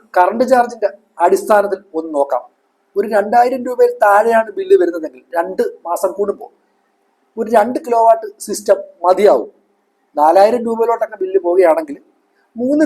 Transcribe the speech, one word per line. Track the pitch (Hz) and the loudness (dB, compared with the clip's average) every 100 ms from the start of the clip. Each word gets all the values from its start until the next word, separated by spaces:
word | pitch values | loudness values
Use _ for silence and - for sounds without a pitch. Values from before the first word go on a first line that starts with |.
| _ 185 | _ 0
കറണ്ട് | 180 226 254 | 0 0 0
ചാർജിന്റെ | 254 233 - 196 - _ - | 2 0 -4 -8 -8 _ -2
അടിസ്ഥാനത്തിൽ | 175 190 - 208 202 190 _ 160 | 0 0 2 0 0 -6 _ -10
ഒന്ന് | 160 147 | -6 -4
നോക്കാം. | 139 123 - _ _ _ _ 196 | -2 -4 -8 _ _ _ _ -6
ഒരു | 220 214 | -2 -2
രണ്ടായിരം | 208 240 247 262 247 | 2 2 2 -2 -8
രൂപയിൽ | 247 240 - | 0 0 2
താഴെയാണ് | 208 202 226 226 220 196 | 2 4 2 0 -2 -8
ബില്ല് | 185 190 | 2 2
വരുന്നതെങ്കിൽ | 170 170 147 127 _ 170 | 2 -4 -10 -14 _ -6
രണ്ട് | 185 185 226 - 170 | -4 -4 -6 -8 -8
മാസം | 170 185 196 | -4 -4 -4
കൂടുമ്പോൾ | 202 - - _ _ _ _ _ _ _ _ 226 | -6 -6 -14 _ _ _ _ _ _ _ _ -10
ഒരു | 214 226 | 0 0
രണ്ട് | 233 254 | 0 -4
കിലോവാട്ട് | 247 233 226 226 214 - 208 | -2 2 4 2 -2 -16 -10
സിസ്റ്റം | - - 190 - _ | -8 -2 -2 -2 _
മതിയാവും. | 175 185 202 131 143 _ _ _ _ _ _ 147 | 0 4 4 2 -2 _ _ _ _ _ _ 0
നാലായിരം | 151 185 208 240 226 | 2 4 4 2 -4
രൂപയിലോട്ടൊക്കെ | 226 233 226 214 208 | -2 -2 -2 -6 -8
ബില്ല് | 185 190 | -4 -2
പോവുകയാണെങ്കിൽ | 175 185 170 160 151 143 _ _ _ _ _ 226 | 0 2 2 2 -4 -14 _ _ _ _ _ -8
മൂന്ന് | 247 294 | -4 0